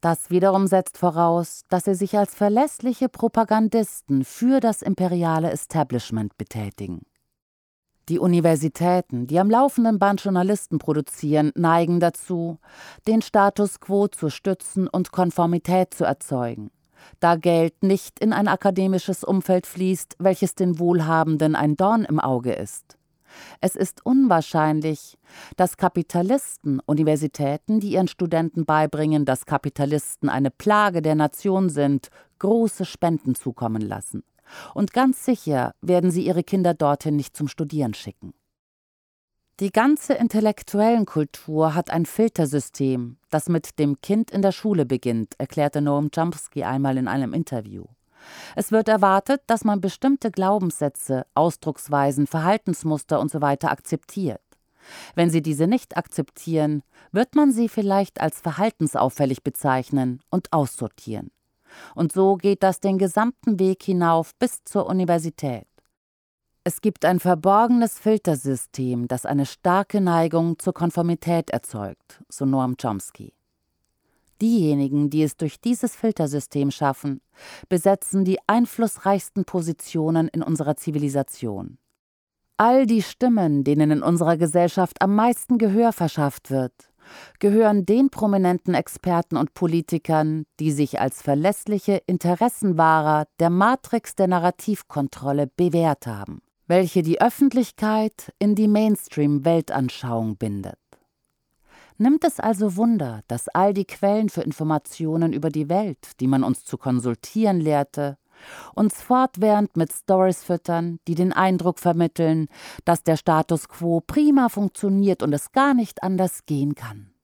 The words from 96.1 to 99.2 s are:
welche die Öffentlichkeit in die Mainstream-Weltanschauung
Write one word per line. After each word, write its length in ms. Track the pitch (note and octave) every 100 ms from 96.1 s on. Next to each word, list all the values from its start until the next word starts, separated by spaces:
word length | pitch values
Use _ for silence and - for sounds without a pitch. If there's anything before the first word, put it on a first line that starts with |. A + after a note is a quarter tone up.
| G#2+ G2+ - _ _ _
welche 360 | F3 F#3 F#3+
die 180 | D#3+ E3+
Öffentlichkeit 1120 | A#3 - C#4 B3 A#3 - G#3+ G#3+ A3 - - -
in 160 | G#3 G#3
die 100 | G#3+
Mainstream-Weltanschauung 1700 | G#3 A3 G#3 - -